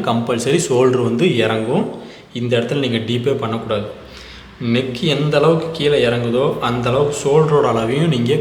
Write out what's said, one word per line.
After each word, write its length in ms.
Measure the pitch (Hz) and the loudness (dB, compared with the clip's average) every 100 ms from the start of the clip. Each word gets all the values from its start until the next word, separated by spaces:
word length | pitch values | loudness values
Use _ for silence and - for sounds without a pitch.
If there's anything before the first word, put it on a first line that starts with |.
| 160 | 0
கம்பல்சரி 520 | 117 117 120 135 170 170 | -2 0 -2 0 0 2
ஷோல்டர் 380 | 123 131 123 117 | 4 4 4 0
வந்து 180 | 120 175 120 | 2 2 2
இறங்கும். 420 | 110 110 113 165 254 - - - - 120 | 2 0 0 -2 -2 -8 -16 -20 -14 -6
இந்த 120 | 120 117 | -2 0
இடத்துல 260 | 117 143 127 | 0 -2 -2
நீங்க 140 | 113 107 | -2 -2
டீப்பே 240 | 120 123 - | -2 0 -2
பண்ணக்கூடாது. 460 | 113 113 110 107 101 - - - - - - - 120 | -2 -4 -4 -4 -6 -12 -18 -20 -20 -20 -20 -8 -2
நெக் 260 | 120 131 - 165 | 0 -2 -2 -2
எந்த 220 | 139 151 147 | 0 2 4
அளவுக்கு 280 | 156 160 - - | 4 2 -2 -2
கீழே 200 | 143 143 120 | 0 2 2
இறங்குதோ 360 | 120 117 120 147 151 127 | 0 0 0 0 -2 -2
அந்த 180 | 120 120 | -2 0
அளவுக்கு 260 | 131 143 - | 0 0 -2
ஷோல்டரோட 460 | 139 151 156 147 127 | 2 2 4 2 2
அளவையும் 400 | 113 113 139 170 | 0 0 0 0
நீங்க 220 | 127 117 151 | 2 2 0